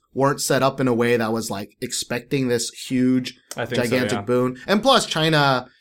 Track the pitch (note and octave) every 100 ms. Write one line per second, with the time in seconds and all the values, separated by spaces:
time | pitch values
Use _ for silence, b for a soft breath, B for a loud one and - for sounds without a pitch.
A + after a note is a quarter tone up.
0 | _ B2 C3+ C#3+ - C3+ C3 C3+ C3 A#2
1 | A#2+ A#2+ A2 A2+ A2 G2+ G#2 - B2 -
2 | - B2 - C#3+ B2+ A#2+ A#2 - - B2+
3 | B2+ B2+ B2+ - - - A#2+ B2 A#2+ B2+
4 | B2 - G#2 B2 B2+ B2+ B G#3 B3+ B3
5 | - E3 D#3+ D3+ C#3+ B2+ B2 B